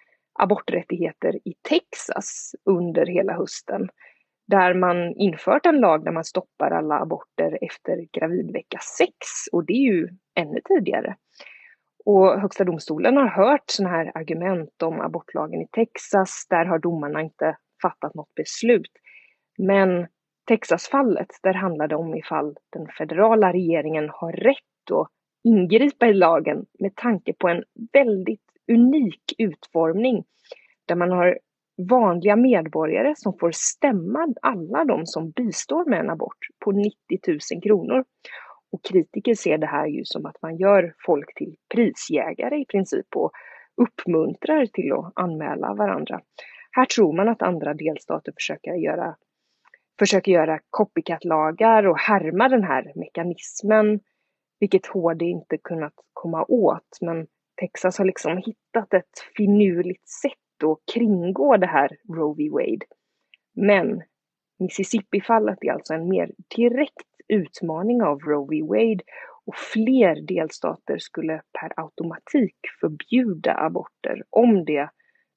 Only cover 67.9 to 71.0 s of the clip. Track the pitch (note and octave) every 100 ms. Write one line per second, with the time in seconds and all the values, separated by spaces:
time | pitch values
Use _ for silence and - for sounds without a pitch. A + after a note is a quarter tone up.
67.9 | A#3+ F#3 C#3+ D3+ D3 C#3 D#3 D#3 G#3+ A3+
68.9 | G3+ - - - - - - - A3 A3
69.9 | C4 G3 D#3 D#3 F3+ D#3+ - E3+ E3 -
70.9 | -